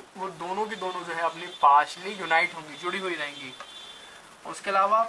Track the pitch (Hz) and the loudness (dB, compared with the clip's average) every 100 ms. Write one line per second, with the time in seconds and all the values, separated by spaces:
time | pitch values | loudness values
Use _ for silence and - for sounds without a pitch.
0 | - - 190 160 175 196 214 214 185 180 | -14 -10 -10 -8 -6 -4 -4 -4 -6 -6
1 | 170 165 165 165 175 - 147 143 147 170 | -6 -2 -2 -2 -10 4 8 8 6 -2
2 | 180 202 170 165 175 170 156 139 175 190 | -8 -6 2 2 2 -4 -12 -10 -6 -4
3 | 185 165 147 143 131 123 - - - - | -4 -4 -6 -8 -14 -14 -16 -16 -18 -18
4 | - - - - - 160 202 196 196 220 | -20 -20 -20 -16 -12 -10 0 4 6 4